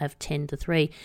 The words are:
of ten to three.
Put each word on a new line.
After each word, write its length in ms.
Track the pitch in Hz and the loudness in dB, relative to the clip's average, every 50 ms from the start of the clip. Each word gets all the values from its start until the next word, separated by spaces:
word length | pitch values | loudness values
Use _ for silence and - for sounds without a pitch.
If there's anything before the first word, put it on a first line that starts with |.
of 160 | 151 143 - - | -4 -4 -4 -6
ten 300 | - - 151 147 147 147 | -6 -4 -2 -2 -2 -2
to 100 | 147 135 | -4 -4
three. 320 | - - 170 160 151 147 - - | 0 2 4 4 4 2 0 -6